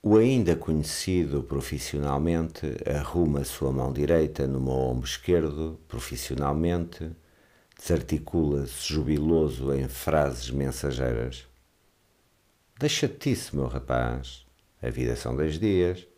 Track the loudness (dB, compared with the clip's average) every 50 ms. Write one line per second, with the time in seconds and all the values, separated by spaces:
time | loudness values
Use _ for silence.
0 | 6 8 8 8 8 8 6 4 4 4 2 2 2 0 0 0 0 -2 -4 -4
1 | -2 0 2 2 2 2 0 -2 -2 -2 -4 -4 -4 -4 -6 -6 -6 -4 -4 -2
2 | -2 0 0 0 2 2 2 2 0 -2 -4 -6 -6 -6 -6 -4 -4 -2 -2 -2
3 | -2 -2 2 2 2 4 2 0 -2 -4 -4 -2 -2 0 0 0 0 -2 0 0
4 | 2 4 4 4 4 2 0 -2 -2 0 0 0 0 0 0 0 0 0 0 -2
5 | -4 -4 -8 -8 0 2 2 2 2 0 -2 -4 -6 -6 -6 -10 -14 -12 -12 -10
6 | -10 -10 -10 -10 -8 -6 -4 -2 0 0 0 2 2 2 2 0 -2 -4 -8 -12
7 | -12 -12 -12 -14 _ _ _ _ _ _ _ _ _ _ _ -16 0 0 0 0
8 | 2 0 -2 -2 -2 -2 0 0 2 2 2 0 -2 -4 -8 -8 -6 -4 -2 -2
9 | 0 0 0 0 2 4 4 4 4 2 0 -2 -2 -2 -2 -2 -2 -4 -6 -6
10 | -4 0 2 2 2 2 0 -6 -8 -6 -4 -2 -2 -2 -4 -4 -4 -4 -2 -2
11 | -2 -2 -2 -2 -4 -6 -8 -12 -18 _ _ _ _ _ _ _ _ _ _ _
12 | _ _ _ _ _ _ _ _ _ _ _ _ _ _ _ -2 0 0 2 2
13 | 0 0 -2 -2 0 0 0 0 -2 -4 -2 -2 -2 -2 -2 -6 -2 0 0 0
14 | 2 0 -2 -4 -6 -10 -14 -18 -20 _ _ _ _ _ _ _ -6 -4 -2 -2
15 | 0 -2 -2 -2 -2 -2 0 0 0 0 0 0 2 2 4 4 4 2 2 -2
16 | -8 -20 _